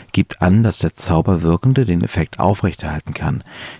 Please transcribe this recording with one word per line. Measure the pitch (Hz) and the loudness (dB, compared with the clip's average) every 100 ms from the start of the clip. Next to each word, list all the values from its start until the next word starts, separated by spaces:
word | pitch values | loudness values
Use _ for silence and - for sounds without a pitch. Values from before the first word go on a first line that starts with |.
| - | -4
gibt | - - - | -2 -2 0
an, | - 104 | 2 4
dass | 113 - | 2 0
der | 82 | -2
Zauberwirkende | - - 82 101 87 82 85 127 135 110 | -2 0 0 2 2 2 2 2 2 2
den | 87 | 0
Effekt | - 85 80 - | 0 -2 -4 -2
aufrechterhalten | 95 98 95 - 78 76 - | 0 0 -2 -4 -8 -8 -8
kann. | - 76 69 - - - | -6 -4 -4 -8 -18 -18